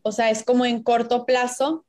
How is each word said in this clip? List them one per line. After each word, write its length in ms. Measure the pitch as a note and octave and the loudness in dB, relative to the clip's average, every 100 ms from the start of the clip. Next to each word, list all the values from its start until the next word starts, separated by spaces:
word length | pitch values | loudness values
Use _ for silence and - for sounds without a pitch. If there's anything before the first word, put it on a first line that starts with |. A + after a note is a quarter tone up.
O 80 | G#3+ | -6
sea, 180 | G#3+ A3+ | 0 0
es 140 | A3 | 0
como 240 | A3+ B3 B3 | 0 2 2
en 160 | A#3 | 0
corto 420 | A#3 A#3 A#3 A#3+ B3 | 0 0 2 -2 0
plazo. 580 | B3+ B3 - C4+ D#4+ | 0 0 -2 -2 -4